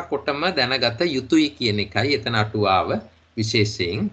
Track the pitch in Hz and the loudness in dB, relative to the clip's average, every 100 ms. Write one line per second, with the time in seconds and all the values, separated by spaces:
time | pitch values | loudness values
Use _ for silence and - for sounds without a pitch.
0 | - 139 - 143 180 160 123 131 120 113 | -2 -4 -2 -2 -2 0 0 2 0 0
1 | 175 131 - 160 143 - 110 104 101 104 | 0 0 2 2 2 0 -2 0 -2 -2
2 | 139 131 117 113 107 107 98 92 85 208 | 0 0 0 0 0 0 2 2 2 -4
3 | - _ _ 113 110 117 101 - 85 113 | -6 _ _ -6 0 2 0 0 -4 -2
4 | 208 | -4